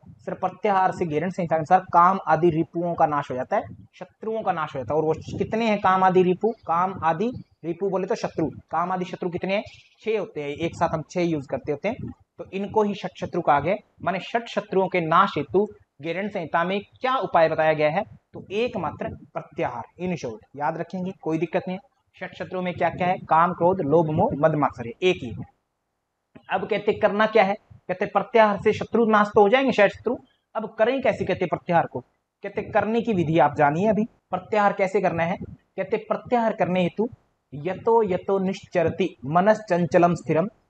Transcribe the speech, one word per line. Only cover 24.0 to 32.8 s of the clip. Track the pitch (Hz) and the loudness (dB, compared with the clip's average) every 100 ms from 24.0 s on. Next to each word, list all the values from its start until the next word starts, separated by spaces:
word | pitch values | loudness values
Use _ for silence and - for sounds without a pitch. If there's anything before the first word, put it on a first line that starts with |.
| 156 | 2
मोह, | 156 233 139 | 0 0 2
मद, | 160 151 | 0 2
मात्सर्य, | 135 - 117 - | -2 -4 -12 -2
एक | 185 170 | 0 0
ही | 127 | -6
है। | 101 - _ _ _ _ _ _ _ _ - - | -12 -14 _ _ _ _ _ _ _ _ -20 -6
अब | 185 196 | -6 -4
कहते | 202 214 202 | -2 -2 2
करना | 208 202 220 | 2 2 2
क्या | 214 | 4
है? | 190 208 _ - - | 4 0 _ -14 -10
कहते | 180 190 | -6 -2
प्रत्याहार | - - 226 214 196 | -2 2 4 4 4
से | 214 | 0
शत्रु | 208 - 220 220 | -2 0 2 4
नाश | 208 208 | 4 4
तो | 220 | 4
हो | 202 | 6
जाएंगे, | 254 269 | 4 4
षट | - 196 | 4 2
शत्रु, | - 214 269 - _ _ 220 | 2 -6 -6 -10 _ _ -8
अब | 214 - | -6 0
करें | 226 269 | 0 2
कैसे? | 233 196 196 | 0 -2 -2
कहते | 180 185 | -2 -2
प्रत्याहार | 170 - 170 143 | -4 0 0 0
को, | 127 - _ _ _ | -6 -12 _ _ _
कहते | 202 214 | -10 -8
करने | 202 214 | -2 -2